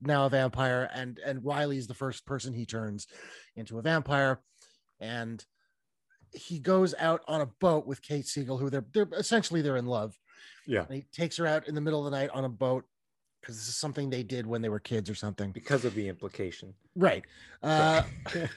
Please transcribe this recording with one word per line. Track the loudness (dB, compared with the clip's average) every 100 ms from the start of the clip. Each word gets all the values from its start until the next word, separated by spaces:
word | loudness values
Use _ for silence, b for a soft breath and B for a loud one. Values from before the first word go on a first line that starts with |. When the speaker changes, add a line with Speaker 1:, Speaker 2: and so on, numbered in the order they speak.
Speaker 1:
now | 2 4 6
a |
vampire, | 4 2 2 2 2 0
and, | -6 -8 -8
and | -6 -4 -2
Riley | -2 0 -2
is | -6
the |
first | -6 -6 -6 -6
person | -6 -6
he | -6 -6
turns | -6 -6 -8 -12 B B B B -14
into | -10 -2
a |
vampire. | 2 2 2 4 4 2 b b b b b -14
And | -8 -6 -6 -10 -14 _ _ _ _ _ _ _ _
he | -16 -10 -4
goes | 4 6 6 4
out | 2 2 0
on | -2
a | -2
boat | 2 4 4 2
with | -8
Kate | -4 -4 -4
Siegel, | -4 -2 -2
who | 0
they're, | -2 0
they're | 2 2 0
essentially, | 2 2 2 0
they're | 2 0
in | 0
love. | 0 -2 -8 _ B B B B
Speaker 2:
Yeah. | 0 0
Speaker 1:
And | -8
he | -10
takes | -4 -4 0
her | 2
out | 2 0
in | -2
the |
middle | 0 0 0
of |
the | 0
night | -2
on | -2
a | -4
boat, | 0 0 0 -4 _ _ _ _ _
'cause | -16 -10
this | -8
is | -4
something | -4 -4 -2
they | -4
did | -4 -4 -2
when | -2
they | 0
were | -2
kids | -2 -2 -2
or | -4
something. | -4 -4 -6
Speaker 2:
Because | -4 0 2 2
of | -2
the | -4
implication. | -6 -8 -6 -6 -8 -16 -20 _
Speaker 1:
Right. | 4 4 4 -6 B B B
Uh, | 2 6 6 6 2 -4 -6
Speaker 2:
Sorry. | -4 -4